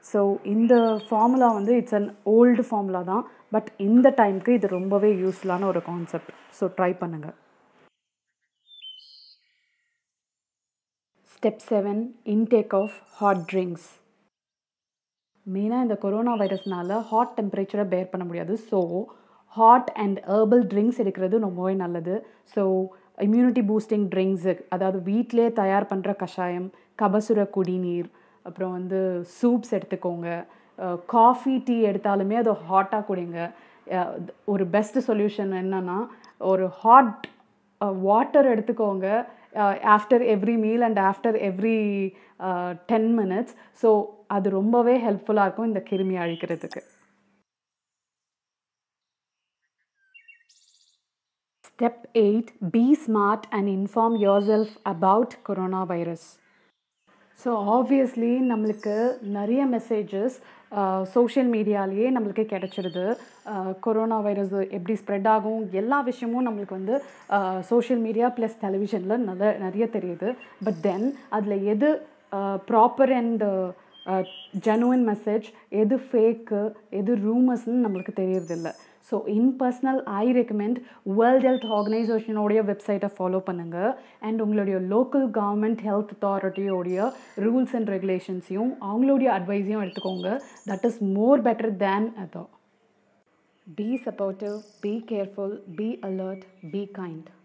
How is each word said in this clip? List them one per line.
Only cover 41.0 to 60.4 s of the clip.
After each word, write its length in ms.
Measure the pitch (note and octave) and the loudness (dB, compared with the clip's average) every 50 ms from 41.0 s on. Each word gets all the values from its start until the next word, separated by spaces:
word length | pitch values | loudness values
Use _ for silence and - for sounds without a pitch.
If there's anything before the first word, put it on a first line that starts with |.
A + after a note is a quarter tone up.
| F#3+ G3 G3 - - A#3 A3 A3 | 2 2 0 2 0 0 0 0
every, 360 | - G3+ F#3 F#3 G3+ A3+ A3+ A3 G#3+ G#3 G3+ G3+ G3 F#3+ F#3+ - - _ _ _ | -2 -2 -2 -2 0 0 2 2 0 0 0 -2 -4 -4 -6 -10 -20 _ _ _
அஹ், 360 | F3+ F#3 F3+ F3+ F3+ F3+ F3 E3+ - - | -6 -4 -4 -4 -4 -6 -8 -10 -4 0
ten 160 | A#3 A3 A3 A3+ A#3 | 0 2 2 2 2
minutes. 340 | A3+ G#3 F#3+ F#3 G3+ B3 - - - - - _ | 2 2 0 0 -2 -4 -6 -10 -20 -20 -20 _
So 160 | - - A3+ G#3+ G#3 - - - - - _ | 0 4 4 4 4 2 -2 -10 -20 -10 _
அது 220 | G3+ G3+ F#3 G3+ | -2 0 0 0
ரொம்பவே 480 | G3 F#3+ G3 G#3+ A#3 A#3+ A#3 A#3 B3+ B3+ | 0 0 0 2 2 4 4 4 4 2
ஹெல்ப்ஃபுல்லாக 480 | A3+ A3+ G#3 F#3+ - - G#3+ G#3+ G3+ | 2 0 -2 -2 -2 0 2 2 2
இருக்கும் 200 | F#3+ - - A3+ | 2 0 -2 -4
இந்த 180 | A3+ G#3+ F#3+ - | -2 -2 -4 -4
கிருமி 340 | - G#3 F#3 F#3+ F#3+ F#3 F3+ | -4 -2 -2 0 0 -2 -2
அழிக்கிறதுக்கு. 640 | E3+ E3+ E3+ E3 - E3 E3+ E3 - E3 - - - _ _ _ _ _ _ _ _ _ _ _ _ _ _ _ _ _ _ _ _ _ _ _ _ _ _ _ _ _ _ _ _ _ _ _ _ _ _ _ _ _ _ _ _ _ _ _ _ _ _ _ _ _ _ _ _ _ _ _ _ _ _ C6+ C6+ C6+ C6+ C6+ _ - - _ _ _ _ _ _ _ _ _ _ _ _ _ _ _ _ _ _ _ _ _ _ _ _ _ - | -4 -4 -6 -6 -6 -8 -8 -8 -8 -12 -12 -14 -16 _ _ _ _ _ _ _ _ _ _ _ _ _ _ _ _ _ _ _ _ _ _ _ _ _ _ _ _ _ _ _ _ _ _ _ _ _ _ _ _ _ _ _ _ _ _ _ _ _ _ _ _ _ _ _ _ _ _ _ _ _ _ _ _ _ _ -20 _ -20 -20 _ _ _ _ _ _ _ _ _ _ _ _ _ _ _ _ _ _ _ _ _ _ _ _ _ -20
Step 320 | - _ - A#3+ A#3+ A#3+ - - - _ | -20 _ -2 -2 -2 -2 -4 -20 -2 _
eight, 340 | A3+ G#3+ G3+ G#3 A3+ A#3 - _ _ G#3 F3 | 2 4 4 4 2 -2 -4 _ _ -8 0
be 140 | - A3+ A#3 B3+ D4+ | 2 4 6 6 4
smart 480 | D4+ - A#3 A3 G#3 G3+ G3+ G#3+ G#3+ - - | 2 2 0 2 2 4 2 2 0 -2 -4
and 180 | - G#3 G3 G3+ | -2 -2 0 0
inform 460 | F#3+ F#3+ G3 G3 - A#3 A3+ A3+ A#3 A3 | 0 -2 -2 -2 2 2 2 2 2 2
yourself 500 | G#3 G3 G3 G3+ G3+ G#3 G#3+ G#3 A3 G#3+ - - _ | 4 4 4 4 4 4 2 2 2 -2 -6 -8 _
about 480 | G3+ G3 E3 F#3 F#3+ G3 A3 B3 B3 - - _ | -6 -2 2 4 4 6 4 4 0 -4 -16 _
coronavirus. 800 | - G3+ F#3 F#3+ F#3 F#3+ F#3+ F#3+ F3 F3+ E3+ E3+ E3+ E3+ E3 - - - _ _ _ _ _ _ _ _ _ _ _ _ _ _ _ _ _ _ _ _ _ | -6 -4 -4 -2 -4 -2 -4 -4 -4 -4 -4 -4 -6 -6 -10 -14 -20 -20 _ _ _ _ _ _ _ _ _ _ _ _ _ _ _ _ _ _ _ _ _
So 100 | - B3+ A#3+ G#3+ G3+ G3+ | -4 -2 -2 -2 0 2
obviously 640 | A3 B3 B3+ - C#4 C4+ C4 A#3+ B3 A#3 A3+ A#3 A#3+ B3+ | 2 2 4 4 4 2 2 2 0 -2 0 0 0 2
நம்மளுக்கு 540 | C4 B3+ A#3 A3 G#3+ G#3+ G#3+ G#3+ - G#3+ G#3 G#3+ A#3 B3 B3+ B3+ A3+ G3+ | 2 0 0 0 0 -2 -2 -4 -4 -4 -2 0 0 0 -2 -4 -6 -6
நிறைய 360 | G3+ G3+ G3+ G#3 A#3 C4 C#4 | -6 -4 -2 0 0 2 2
மெசேஜஸ், 720 | C4+ B3 A3+ A#3 - A#3 G#3+ G#3 - - G3 G#3 B3+ B3 - | 0 0 -2 -2 -2 -4 -4 -2 -4 -4 -2 -2 -2 -4 -6